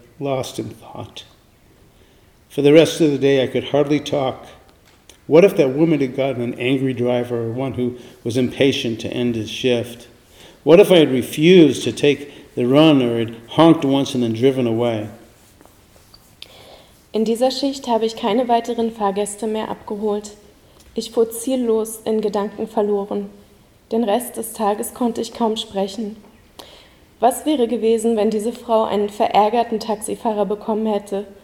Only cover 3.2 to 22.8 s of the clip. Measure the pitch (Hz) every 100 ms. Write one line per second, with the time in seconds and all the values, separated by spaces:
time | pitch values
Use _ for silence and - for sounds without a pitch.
3.2 | 139 135 123 123 117 143 143 147 147 147
4.2 | 131 113 - - _ _ _ _ - _
5.2 | - 147 196 196 135 135 165 151 135 123
6.2 | 135 123 120 - 123 135 131 123 123 123
7.2 | 120 120 113 117 135 113 123 123 - -
8.2 | - 120 123 - 135 127 120 113 - -
9.2 | 120 113 104 - 127 117 104 - - _
10.2 | _ - - - 143 170 175 180 143 127
11.2 | 113 - 160 185 147 120 127 113 147 139
12.2 | - - - - 123 139 160 139 120 117
13.2 | 113 - - - 165 160 139 139 131 123
14.2 | 120 110 135 131 120 113 120 110 107 -
15.2 | - _ _ _ - _ _ _ _ _
16.2 | _ _ - - - - - _ _ 214
17.2 | 220 226 262 262 277 269 - 226 220 226
18.2 | 226 220 240 233 240 240 226 220 202 196
19.2 | 208 - 226 214 - 202 - 208 214 208
20.2 | 208 - - _ _ _ - - 226 -
21.2 | 226 - - 262 233 220 220 - - 220
22.2 | 208 202 208 202 220 -